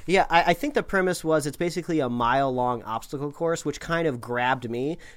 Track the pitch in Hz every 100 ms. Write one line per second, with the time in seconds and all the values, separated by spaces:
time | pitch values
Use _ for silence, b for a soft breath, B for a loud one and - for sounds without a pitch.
0 | - 190 - 170 170 175 294 240 - 190
1 | 185 175 160 156 143 139 175 170 170 160
2 | 127 120 120 135 139 127 123 120 104 113
3 | - 139 147 - 165 165 151 143 - 170
4 | 165 120 120 120 123 131 120 120 139 175
5 | B